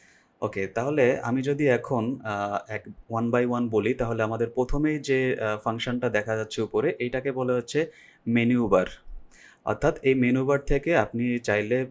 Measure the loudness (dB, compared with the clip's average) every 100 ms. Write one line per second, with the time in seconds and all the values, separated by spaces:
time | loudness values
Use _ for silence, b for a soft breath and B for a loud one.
0 | b b b -6 -6 -4 -4 -2 -2 2
1 | 2 2 -2 -2 -2 0 2 2 2 -2
2 | -2 -4 -6 -4 -2 -4 -6 -10 -10 -18
3 | -6 -2 0 2 2 0 0 0 0 0
4 | -2 0 -2 0 -2 -2 0 0 0 -2
5 | 0 0 0 0 -2 -2 -4 -4 -4 -2
6 | 0 0 0 -4 -4 -4 -2 0 0 -2
7 | -4 -4 -4 -2 0 -2 -2 -2 -4 B
8 | B B 0 2 4 4 4 4 2 -4
9 | -14 -14 -16 B B B -4 0 0 2
10 | 2 4 4 2 2 0 2 0 2 2
11 | 2 0 -2 -2 0 0 2 0 -2